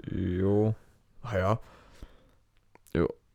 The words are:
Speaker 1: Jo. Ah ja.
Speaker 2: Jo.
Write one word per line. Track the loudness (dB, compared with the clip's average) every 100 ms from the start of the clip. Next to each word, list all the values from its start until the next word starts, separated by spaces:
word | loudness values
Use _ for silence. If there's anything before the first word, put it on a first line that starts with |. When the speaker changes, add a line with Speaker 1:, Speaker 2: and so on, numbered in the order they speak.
| -6
Speaker 1:
Jo. | -4 -2 0 2 4 2 -2 -10 _ _ -16
Ah | -6 -2
ja. | 0 0 -4 -20 -20 -20 -20 -20 -20 _ _ _ _ -20 -4 0
Speaker 2:
Jo. | 0 -2 _